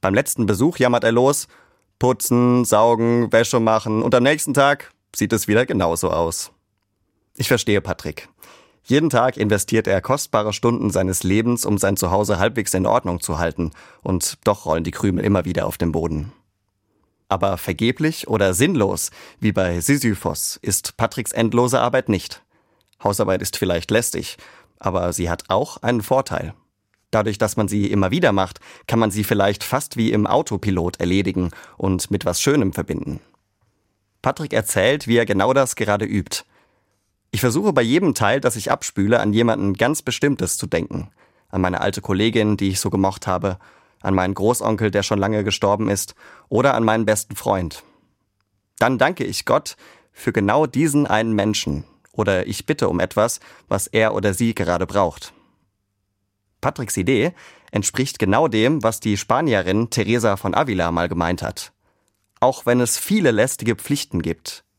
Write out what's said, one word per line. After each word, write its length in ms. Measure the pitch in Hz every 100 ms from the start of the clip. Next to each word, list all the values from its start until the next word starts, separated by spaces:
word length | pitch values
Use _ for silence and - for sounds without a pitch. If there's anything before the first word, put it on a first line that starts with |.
Beim 140 | 95
letzten 320 | 101 143 - 107
Besuch 320 | 98 139 175
jammert 260 | 123 120
er 80 | 113
los: 340 | 113 127 143 - - _ _ _ _
„Putzen, 640 | 123 127 - 120 123 123
saugen, 680 | 120 104 113 117 117 120 113
Wäsche 280 | 113 113 123
machen“, 420 | 113 110 113 110
und 120 | 117
am 80 | 127
nächsten 320 | 127 151 -
Tag 360 | 139 139 143 - _ _
sieht 200 | - 107
es 120 | 110 -
wieder 200 | 104 127
genauso 440 | 107 90 85 90
aus. 420 | 80 85 82 - _ _ _ _ _ _ _ _ -
Ich 120 | -
verstehe 340 | 120 - 101
Patrick. 480 | - 87 - - - _ - - _ _
Jeden 280 | - 135 156
Tag 260 | 131 127 -
investiert 500 | 107 101 - 110 -
er 140 | 95
kostbare 540 | - 139 - 113 107
Stunden 360 | 101 117 120 107
seines 320 | 95 95 92
Lebens, 440 | 92 101 113 120 -
um 100 | 101
sein 220 | 98 98
Zuhause 400 | 90 95 90 98
halbwegs 340 | 101 117 98
in 140 | 92 95
Ordnung 340 | 113 95 87
zu 180 | - 78
halten, 340 | 85 80 85 - - -
und 360 | - 92 - -
doch 200 | - 101
rollen 200 | - 80
die 60 | 82
Krümel 320 | - 101 90
immer 220 | 107 98
wieder 220 | 87 90 -
auf 100 | -
den 160 | 85
Boden. 400 | 80 82 76 82 - _ _ _ _ _ _ _ _ _
Aber 300 | 98 101 90
vergeblich 720 | - 85 113 127 156 165 -
oder 260 | 110 98
sinnlos, 560 | 90 143 170 98 - - - - -
wie 140 | 107
bei 280 | 101 92 87
Sisyphos, 760 | 85 143 123 101 92 - - -
ist 340 | 104 101 - -
Patricks 360 | 113 - 113
endlose 480 | - 117 117 123 127
Arbeit 280 | 120 127 -
nicht. 340 | 98 - - _ _ _ _ _ _
Hausarbeit 400 | 104 101 104 95
ist 160 | 95 -
vielleicht 320 | 95 85 -
lästig, 480 | 107 120 - - - - - _ _
aber 360 | - 90 87
sie 160 | 85 85
hat 140 | 85 -
auch 300 | 95 143 -
einen 240 | 110 120
Vorteil. 500 | 101 131 135 - 85 - _ _ _ _ _
Dadurch, 280 | 110 107 101
dass 180 | 110 -
man 120 | 101
sie 180 | 101 101
immer 240 | 104 95
wieder 220 | 139 175
macht, 280 | 101 92 - - - -
kann 120 | 117
man 120 | 113
sie 140 | 101
vielleicht 400 | 101 110 98 101
fast 320 | - 127 - -
wie 160 | 110
im 140 | 104 107
Autopilot 760 | 131 160 98 107 92 85 -
erledigen 500 | 87 95 98 92 90 - - -
und 320 | 98 92 -
mit 160 | 101 87
was 160 | 90
Schönem 320 | - 147 98
verbinden. 460 | - 85 78 - - _ _ _ _ _ _ _ _ _ _
Patrick 320 | - 139 151
erzählt, 540 | 113 104 - 101 147 -
wie 100 | 117
er 80 |
genau 300 | 117 95 104
das 220 | 131 131 -
gerade 280 | 104 101
übt. 400 | 107 101 87 - - _ _ _ _ _ _ _ _
„Ich 100 | 98
versuche 320 | 123 120 208
bei 100 | 143
jedem 320 | 120 143 185
Teil, 260 | 117 104 131
das 160 | 127 110
ich 140 | 101
abspüle, 500 | - - - 98 117
an 120 | 101
jemanden 420 | 104 117 107 98
ganz 280 | 92 120 156
Bestimmtes 560 | - 117 147 139 90 -
zu 80 | -
denken. 440 | 82 82 - 101 _ _ _ _
An 120 | 92
meine 200 | 92 90
alte 200 | 98 101
Kollegin, 560 | - 95 110 113 107 101
die 120 | 98
ich 120 | 92
so 100 | 98
gemocht 360 | 87 95 95 -
habe, 320 | 92 92 92 - _ _ _
an 120 | -
meinen 200 | 95 92
Großonkel, 560 | 92 101 123 107 107 107
der 120 | 101
schon 160 | 98 104
lange 260 | 98 107
gestorben 440 | 104 98 101 104 110
ist, 260 | 101 - - - - _
oder 260 | 110 135
an 100 | 123
meinen 220 | 113 110 110
besten 300 | 107 - 107
Freund. 480 | - 98 87 - - _ _ _ _ _ _ _ _ -
Dann 200 | 113 127
danke 260 | 131 185
ich 220 | 107 95 -
Gott 300 | 139 - - - - _
für 200 | - -
genau 340 | 117 101 123 156
diesen 400 | 131 156 143 147
einen 260 | 107 113
Menschen 520 | 107 101 104 - 73 - _ _
oder 340 | - 101 95 92
ich 180 | 98
bitte 240 | - 151 110
um 120 | 87
etwas, 400 | 90 - 113 - - - _
was 220 | 101 -
er 260 | 110 110
oder 200 | 104 101
sie 200 | 92 117
gerade 320 | 110 85 87 90
braucht.“ 460 | 98 92 - - _ _ _ _ _ _ _ _ _ _ _ _ _
Patricks 360 | 131 - 117 -
Idee 380 | 90 127 143 180 - - _
entspricht 460 | - 101 - 135 -
genau 280 | 101 104 156
dem, 360 | 110 113 156
was 180 | 113 110
die 160 | 110 101
Spanierin 760 | - 120 160 107 90 98 117
Teresa 460 | - 104 117 110 98
von 180 | 98
Avila 380 | 92 143 95 85
mal 160 | 85 87
gemeint 340 | 85 85 87
hat. 300 | 78 - - _ _ _ _ _ _ _
„Auch 260 | 123 131 -
wenn 140 | 123
es 160 | 123 -
viele 340 | - 214 160
lästige 420 | 110 123 - 110
Pflichten 480 | 110 - 143 - -
gibt 420 | - 82 - - _